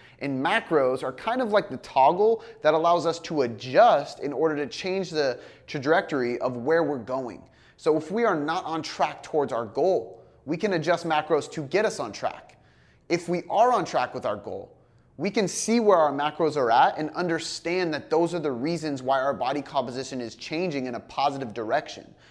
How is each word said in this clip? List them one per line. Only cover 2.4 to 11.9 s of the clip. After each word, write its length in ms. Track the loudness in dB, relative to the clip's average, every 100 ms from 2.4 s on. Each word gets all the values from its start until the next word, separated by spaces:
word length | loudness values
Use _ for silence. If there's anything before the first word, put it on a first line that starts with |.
| -4 0
that 140 | 2 4
allows 320 | 4 4 2
us 100 | -2
to 200 | -4 0
adjust 800 | 0 -2 0 6 8 6 0 -8
in 120 | -6
order 240 | 0 0 0
to 120 | -6
change 420 | -6 -4 -4 -2
the 300 | 0 0 -2 -10 -20 -10
trajectory 720 | -4 2 2 2 -2 0 -2
of 160 | -4 -4
where 260 | 0 2
we're 160 | 2 -4
going. 420 | -6 -6 -6 -12 -18 _ _ _
So 220 | 0 0
if 140 | 0
we 120 | 0
are 160 | 2 0
not 240 | -2 -4 -4
on 180 | -6
track 400 | -8 -2 -2 -2
towards 280 | -4 -2 0
our 140 | -2 -4
goal, 560 | 0 2 2 -2 -14 -20 _ -8
we 100 | -4
can 160 | 0
adjust 340 | 0 0 0 0
macros 440 | -2 2 0 0
to 120 | -10
get 220 | -2 0
us 140 | 0